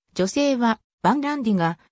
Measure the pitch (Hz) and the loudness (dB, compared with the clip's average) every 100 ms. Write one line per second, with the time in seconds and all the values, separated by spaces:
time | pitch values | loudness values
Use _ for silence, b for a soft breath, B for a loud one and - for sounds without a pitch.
0 | _ - 190 285 285 254 240 220 _ _ | _ -4 -2 0 0 2 0 -2 _ _
1 | 180 277 277 294 226 196 165 170 b | 0 0 -2 -4 0 0 0 -4 b